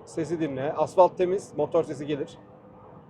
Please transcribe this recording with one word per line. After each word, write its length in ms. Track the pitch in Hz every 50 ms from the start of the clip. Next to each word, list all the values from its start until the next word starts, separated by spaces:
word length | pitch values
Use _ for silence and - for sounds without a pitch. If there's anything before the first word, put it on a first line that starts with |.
| -
Sesi 360 | - - 170 160 143 175 160
dinle. 320 | 160 147 135 - 131 151
Asfalt 440 | 156 151 156 135 - 190 180 170 147
temiz, 400 | 156 185 180 185 202 - - -
motor 280 | 151 147 147 - 165 156
sesi 220 | 147 147 131 147
gelir. 320 | 143 151 139 165 - - - - - - - - - - - - - - - -